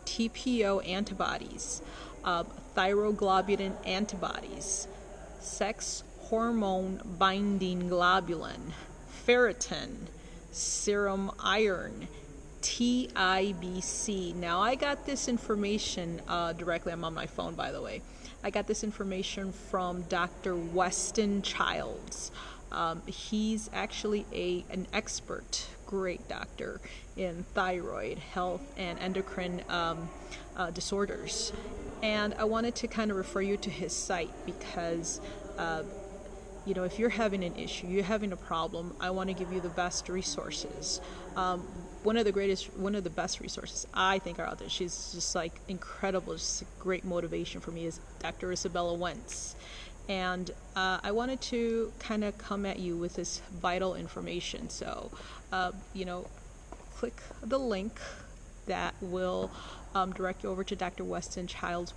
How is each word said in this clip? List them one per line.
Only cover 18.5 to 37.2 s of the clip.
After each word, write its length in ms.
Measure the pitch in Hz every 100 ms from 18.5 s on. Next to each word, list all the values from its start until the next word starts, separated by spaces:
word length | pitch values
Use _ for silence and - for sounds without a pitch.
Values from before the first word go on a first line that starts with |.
got 140 | 208 202
this 160 | 214
information 680 | 214 - 196 190 196 - 190
from 520 | - - 190 180 180
Doctor 520 | 170 180 175 - 190 175
Weston 840 | 170 180 180 - - - 208 202
Childs. 880 | - - 165 90 127 - - - - - - - -
Um, 300 | - 165 165 -
he's 640 | - - 214 214 214 -
actually 520 | 190 208 - 214 208 -
a, 320 | - 180 180 -
an 160 | 190 -
expert, 760 | 202 - - - - - - - - -
great 420 | 196 185 - -
doctor 500 | - - - - - - - - -
in 260 | 185 170 -
thyroid 640 | 202 185 180 165 98 110 156
health 440 | - 185 180 180 - -
and 200 | 180 170
endocrine, 600 | 185 190 190 - 180 180 -
um, 400 | 175 165 165 165 - - - - -
uh, 160 | 170
disorders. 800 | 175 - 196 202 - - - - - - - - -
And 320 | 220 214 208 214
I 100 | 220
wanted 300 | 226 233 240
to 120 | 233
kind 240 | 226 214
of 60 | 190
refer 240 | 185 196
you 160 | 196 202
to 120 | 202
his 240 | 143 170
site 380 | - - 180 160 - -
because, 720 | - - 180 170 170 165 - - - - -
uh, 260 | 170 160 - - - - - - - - 196
you 80 |
know, 100 | 185
if 140 | 180 214
you're 120 | 233
having 340 | 208